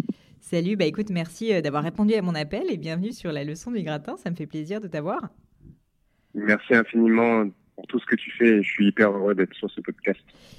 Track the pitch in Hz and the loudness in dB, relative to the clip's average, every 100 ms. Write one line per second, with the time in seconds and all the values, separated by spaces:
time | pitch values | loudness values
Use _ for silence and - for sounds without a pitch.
0 | - - _ _ - 175 175 208 160 160 | -4 -8 _ _ -4 -2 0 0 0 0
1 | 208 180 165 - 226 190 151 147 160 - | -4 -2 -4 -6 0 0 0 -2 -4 0
2 | 208 220 180 160 151 208 370 190 156 165 | 2 2 0 -4 -4 -4 -4 -4 -4 -4
3 | 202 247 180 147 147 160 - 233 156 151 | -4 -6 -6 -6 -6 -8 -6 -6 -4 -6
4 | 151 349 - 170 151 156 156 208 202 160 | -8 -10 -8 -6 -8 -8 -6 -8 -6 -6
5 | 151 254 208 _ _ _ - - _ _ | -4 -6 -8 _ _ _ -20 -20 _ _
6 | _ _ _ 101 104 107 - 120 113 117 | _ _ _ -6 0 0 4 4 4 4
7 | 113 113 117 113 101 - _ - - 123 | 4 4 4 2 0 -4 _ -20 -6 -6
8 | - 113 - - 117 107 95 - 101 95 | -2 -2 -2 2 6 6 4 2 2 4
9 | 107 98 98 95 92 - 101 - - - | 4 4 0 2 0 -2 -10 -8 -12 -8
10 | - - _ _ - | -4 -4 _ _ -20